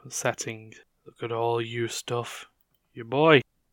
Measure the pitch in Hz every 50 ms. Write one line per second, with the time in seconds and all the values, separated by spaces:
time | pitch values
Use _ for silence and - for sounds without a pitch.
0 | - 135 - - - 131 113 - - - 113 110 110 110 110 - - _ _ _
1 | _ - - _ - 117 117 113 117 117 117 117 117 113 117 120 117 113 - -
2 | - - 123 120 117 - - - - - _ _ _ _ _ _ _ _ _ 131
3 | 117 117 123 139 156 165 156 131 - - _ _ _ _